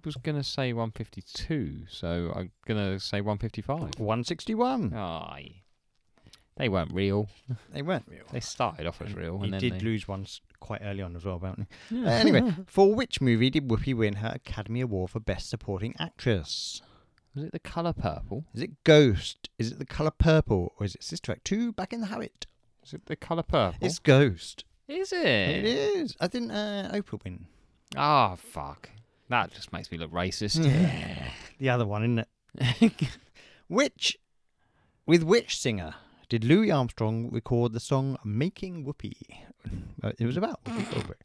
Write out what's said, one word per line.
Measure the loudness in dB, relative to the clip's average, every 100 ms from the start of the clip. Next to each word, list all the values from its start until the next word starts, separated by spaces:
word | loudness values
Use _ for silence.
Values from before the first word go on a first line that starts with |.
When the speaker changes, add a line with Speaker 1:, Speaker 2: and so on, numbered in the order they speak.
Speaker 1:
was | -8 -6
gonna | -4 -2
say | -2 -2 -2
one | 0 -4
fifty-two, | -6 -10 -10 -14 -8 -4 -2 -2 -6 -12
so | -8 -4 -2 -2
I'm | -4 -8 _ -4
gonna | -2 0 -2
say | -4 -4
one | -2 -2
fifty-five. | -4 -6 -6 -4 -4 -4
Speaker 2:
One | -2 0
sixty-one. | -2 -6 -4 0 0 0 -2
Speaker 1:
Aye. | -2 -4 -6 -8 -14 -16 -20 _ _ _ _ _ _ -20 -20 _ -4
They | 0
weren't | 0 0
real. | 0 0 2 -2 -8 -10 -10 -8
Speaker 2:
They | -8
weren't | -4 -4 -4
real. | -20 -10
Speaker 1:
They | -10
started | -8 -2 -2 -2 -6
off | -6
as | -10
Speaker 2:
And | -8
Speaker 1:
real, | -6 -4
Speaker 2:
he |
Speaker 1:
and | -4
then | 0
Speaker 2:
did | -2
Speaker 1:
they | 0
Speaker 2:
lose | -2 -2 -4
one | -10
s-, | -10 -14 _ _
quite | -12 -10
early | -6 -6
on | -8 -8
as |
well, | -6 -6
apparently. | -6 -8 -10 -12 -8
Speaker 1:
Yeah. | -2 2
Speaker 2:
Uh, |
anyway, | 6 6 6 4 0
<laughs> | -2
for | 6 6
which | 6 0 0
movie | 4 4 4
did | 2 0
Whoopi | 0 0
win | 0 0 0
her | -4
Academy | -6 -8 -8 -4 -4
Award | -2 -2 -4
for | -6
Best | -6 -6 -6
Supporting | -8 -6 -4 -4 -6
Actress? | -10 -4 0 0 0 -8 -8 -10 -16 _ _ _ _
Speaker 1:
Was | -10
it | -8
The | -8
Colour | -8 -4 -2
Purple? | 0 -2 -4 -6 -8 -8
Speaker 2:
Is | -8
it | -10 -2
Ghost? | 8 10 10 6 -2 -10 -14 -6
Is | -6
it | -4
The |
Colour | -10 -2 -2
Purple? | 4 6 6 6 2 0 -4
Or | -6
is |
it | -6
Sister | -10 -10 -6
Act | -6
two, | -2 -2 -2
Back | -4 -6
in | -6
the | -6
Habit? | -6 -10 -12 -20 _ _ _ -16
Speaker 1:
Is |
it | -16 -10
The | -10
Colour | -4 -4
Purple? | 0 2 2 2
Speaker 2:
It's | -2 0
Ghost. | 6 8 8 2 -8 -16 -20 _ -10
Speaker 1:
Is | -6 -4
it? | 0 4
Speaker 2:
It | 4 4 2
is. | 0 0 0 -2 -4 -4
I | -4
didn't, | -4 -6
uh, | -4 -4 -6 -6
Oprah | -6 -6 -10
win? | -10 -12 -16 _ _ _ _ -2
Speaker 1:
Ah, | 4 6 4 0
fuck. | -12 -10 -10 -12 -18 -20 -20 _ -2
That | 0 0
just | -6 -8
makes | -8 -8
me | -8
look | -6
racist. | -2 -2 -2 -2 2
Speaker 2:
Yeah. | 4 4 2 0 -6 -8 -10 -12 -16 -4
The | 0
other | 2 0
one, | 0
isn't | 2 0 -2 _ _ -2 0 4 4
it? | 4 -4 -6 _
Speaker 1:
<laughs> | _ -20 -20 -4
Speaker 2:
Which, | 0 0 0 -4 -4 _ _ _ _ _ _ _ _ 4
with | 4
which | 6 4 4 -4
singer | -2 -2 -4 -12 -20 _ -2
did | 0
Louis | 6 6 6
Armstrong | 4 2 0 -2 0 -2
record | -6 0 2 2
the | 0
song | 0 0 0 -4
Making | -2 0 0 -2 -10 -10
Whoopi? | -10 -10 -10 -12 -16 -20 -20 -16 -10 -10 -10 -6
Uh, | -6 -2
it | -2
was | 0
about | -4 -6
Whoopi | -8 -6 -4
Goldberg. | -4 -6 -10